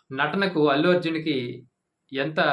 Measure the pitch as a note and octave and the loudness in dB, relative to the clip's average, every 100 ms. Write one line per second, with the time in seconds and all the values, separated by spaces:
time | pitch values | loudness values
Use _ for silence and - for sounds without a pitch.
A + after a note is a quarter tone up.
0 | _ C3+ D3 F#3+ G3 E3+ D3+ C#3 F3 F3 | _ -4 -2 0 0 2 2 4 4 2
1 | E3 D#3+ D#3 C3+ B2 B2 - _ _ _ | 0 -4 -2 -4 -4 -10 -18 _ _ _
2 | _ C3+ D3 D#3 D#3 | _ -6 -4 0 2